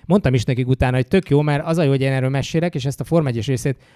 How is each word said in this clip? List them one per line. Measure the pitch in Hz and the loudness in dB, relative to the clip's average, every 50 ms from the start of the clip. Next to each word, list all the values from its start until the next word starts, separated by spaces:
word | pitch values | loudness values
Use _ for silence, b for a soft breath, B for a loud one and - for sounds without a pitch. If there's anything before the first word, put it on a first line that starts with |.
| b | b
Mondtam | b 165 208 - 139 127 | b 2 2 2 2 0
is | 127 110 | 0 0
nekik | - 131 110 131 123 | 0 -2 -2 0 0
utána, | 131 - 139 127 123 | 0 2 2 0 2
hogy | 127 127 - | 0 0 2
tök | - 190 - - | 0 0 2 2
jó, | 143 143 | 2 2
mert | 151 151 147 143 151 | 2 2 0 -2 -2
az | 170 160 170 | -2 0 0
a | 170 | 2
jó, | 135 | 2
hogy | 135 135 | 2 2
én | 135 135 135 | 0 0 0
erről | 131 127 131 | 0 -2 0
mesélek, | 135 139 123 - - 165 165 175 - | -2 -2 -4 -2 -2 -2 -2 -2 -4
és | 151 123 | -4 -4
ezt | 143 131 - | -4 -6 -6
a | 139 | -6
Forma | - 160 170 156 135 | -2 0 0 0 0
egyes | 117 117 104 | -2 -4 -2
részét | 117 135 117 - 143 131 - b b b | -2 -2 -2 -2 -2 -4 -4 b b b